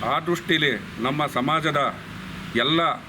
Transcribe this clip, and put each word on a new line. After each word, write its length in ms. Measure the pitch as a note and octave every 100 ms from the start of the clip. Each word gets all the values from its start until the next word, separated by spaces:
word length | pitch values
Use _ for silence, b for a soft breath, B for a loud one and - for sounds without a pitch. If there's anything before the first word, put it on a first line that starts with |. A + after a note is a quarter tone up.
ಆ 160 | A#2 D3
ದೃಷ್ಟಿಲಿ 800 | E3 E3+ - D#3+ D3+ G#2+ F#2 -
ನಮ್ಮ 240 | B2 D3 C#3+
ಸಮಾಜದ 680 | - C3+ D#3+ D#3 D3 C3 G2 - - - - - A2+
ಎಲ್ಲ 240 | C3 D#3+ E3 -